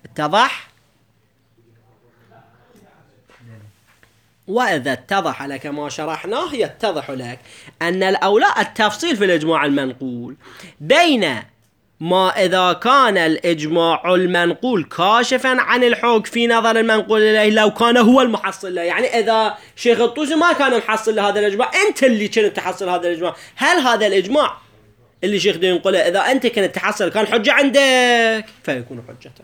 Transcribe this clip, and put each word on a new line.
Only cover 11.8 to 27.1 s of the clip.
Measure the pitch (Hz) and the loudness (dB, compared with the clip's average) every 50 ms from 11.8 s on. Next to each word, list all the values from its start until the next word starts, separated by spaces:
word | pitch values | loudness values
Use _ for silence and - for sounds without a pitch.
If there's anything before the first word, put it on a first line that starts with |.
| _ _ _ _ | _ _ _ _
ما | 156 170 180 190 190 185 - - 190 | -4 0 0 2 2 0 0 0 0
إذا | 180 180 185 185 180 | 0 2 2 2 0
كان | 170 170 - 233 269 277 262 226 196 180 | 0 0 0 2 4 4 4 4 2 2
الإجماع | 160 160 160 - - 175 170 156 151 151 165 170 165 165 160 151 - 175 185 | 2 0 0 0 0 -2 -2 -2 -4 -2 0 0 2 2 0 0 0 0 2
المنقول | 180 185 180 180 175 175 175 170 - - 254 240 185 143 | 2 2 0 0 2 0 0 -2 -2 -2 -2 -2 -2 -4
كاشفاً | - - - 175 196 220 233 247 233 262 254 254 262 254 254 | -6 -4 -2 2 2 4 2 2 0 -2 -2 0 0 0 0
عن | - - 226 247 247 | 0 0 2 2 2
الحكم | 240 226 - - 240 233 220 | 2 2 0 0 2 2 0
في | - - - 233 233 | 0 -2 -2 0 2
نظر | 233 233 233 220 226 226 226 | 2 2 2 2 2 2 2
المنقول | 226 226 220 214 196 202 220 220 | 2 2 2 0 0 0 2 2
إليه | 214 214 214 220 214 214 | 4 4 4 4 2 4
لو | 214 220 214 208 | 4 4 2 2
كان | 214 - 233 233 240 | 2 2 2 4 4
هو | 247 226 220 247 269 | 6 6 6 6 6
المحصل | 262 240 214 - - 196 185 - - 185 180 | 4 2 0 -4 -4 -8 -8 -8 -10 -8 -6
له. | 175 | -4
يعني، | 170 175 160 185 254 | -4 -2 -2 -2 -2
إذا | - 233 233 214 214 226 220 220 202 - - - - _ | 0 0 0 0 2 2 2 0 -2 -4 -8 -18 -20 _
شيخ | - - 247 226 202 | -2 2 2 2 4
الطوسي | 240 233 233 294 311 269 320 | 2 -2 0 -4 -4 -2 0
ما | 311 330 349 | 2 2 2
كان | 311 262 285 262 247 226 | 2 2 0 0 0 0
محصل | - - 220 202 - 220 220 | 0 -2 -4 -2 -2 -2 -2
لهذا | 208 202 202 196 208 | 0 0 0 0 0
الإجماع، | 208 208 196 208 262 - - 370 403 427 | 0 0 0 -2 -2 0 0 0 0 0
أنت | - - | 2 2
اللي | 277 254 233 208 208 202 | 2 2 2 0 -2 -2
كنت | - 226 214 196 - | 0 0 0 0 -2
تحصل | - - 180 180 - 202 180 | -4 -8 -8 -8 -6 -4 -4
هذا | 180 175 170 175 | -4 -2 -2 -4
الإجماع، | 175 160 175 170 - - - - _ | -4 -4 -6 -6 -8 -10 -20 -20 _
هل | - 240 311 359 349 | -2 0 0 2 2
هذا | 262 254 220 202 214 | 2 0 0 0 0
الإجماع | 208 196 196 180 196 254 302 269 - - - _ _ _ _ _ _ _ _ _ _ _ _ - | 0 0 0 -2 0 0 0 0 -2 -6 -12 _ _ _ _ _ _ _ _ _ _ _ _ -4
اللي | 190 208 190 | -2 -2 0
شيخ | 160 202 - | 0 -2 0
دي | 165 180 185 | 0 0 0
ينقله، | 180 165 - 190 185 180 | 0 0 0 0 0 2
إذا | - 170 175 196 | 0 2 0 0
أنت | - 220 269 269 - | 0 0 0 0 0
كنت | 233 - 214 196 175 - | -2 -2 0 -2 -2 -4
تحصل، | 185 - 202 214 - 202 | -4 -4 -4 -4 -2 -4
كان | 170 | -2